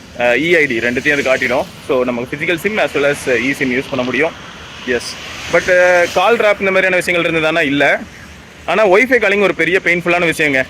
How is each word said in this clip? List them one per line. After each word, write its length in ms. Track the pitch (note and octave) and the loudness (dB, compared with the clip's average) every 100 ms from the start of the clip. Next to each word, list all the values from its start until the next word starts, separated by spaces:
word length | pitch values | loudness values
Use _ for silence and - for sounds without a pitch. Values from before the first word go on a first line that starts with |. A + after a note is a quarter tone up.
| - - | -14 -2
அஹ், 180 | A#2+ B2 | 0 2
இ 200 | E3 E3+ | 2 2
ஐ 100 | C#3+ | 2
டி 120 | A2+ | 0
ரெண்டுத்தையும் 340 | A#2+ B2+ C#3 | -2 0 0
அது 100 | C#3+ | 0
காட்டிடும். 420 | C3 C3 B2+ C3 F#3 - - | 2 0 0 -2 -4 -8 -2
So, 160 | C3 | 0
நமக்கு 320 | B2+ A#2+ B2 D3 | 0 -2 -6 -6
physical 200 | E3+ E3+ G3+ | -4 -2 -2
sim 120 | G#3+ | -2
as 180 | D3 C#3+ | -2 0
well 80 | |
as 240 | C#3+ C#3+ C#3 | 0 0 0
eSIM 420 | A#2+ C3 C3+ C3 B2 | 0 0 -2 -2 -2
யூஸ் 140 | C3+ | -2
பண்ண 140 | B2+ | -4
முடியும். 260 | B2 B2 D#3+ - - - - - B2+ | -2 -2 -2 -4 -18 -18 -18 -10 -4
எஸ். 280 | A#2+ - - - - - | -4 -6 -12 -14 -14 -2
But, 100 | E3+ F3 | 0 2
அஹ், 420 | F3+ F3+ F3+ E3+ | 4 4 4 2
கால் 220 | F#3+ G3 A#3 | 2 2 2
டிராப் 240 | G#3 G3+ | 2 0
இந்த 120 | F#3+ | 0
மாதிரியான 240 | F#3+ F#3+ F3+ | 2 2 0
விஷயங்கள் 340 | F3 F3 E3+ | 0 0 0
இருந்ததானா? 300 | E3 D#3 E3 | 0 0 0
இல்ல. 400 | D3 C#3+ C#3+ G#3+ G#3 - - - - - - | 0 2 2 0 -4 -18 -20 -20 -20 -12 -2
ஆனா, 220 | F#3 G#3+ | 2 4
Wi-Fi 300 | G3 B3+ B3 | 4 4 2
காலிங் 220 | G3+ G3+ | 2 2
ஒரு 140 | F#3+ | 2
பெரிய 260 | E3 D#3+ F#3 | 0 0 0
பெயின்ஃபுல்லான 420 | E3 F3 F3 F3 E3+ | 0 0 0 0 0
விஷயங்க. 320 | D#3 D3+ C3+ | 0 0 0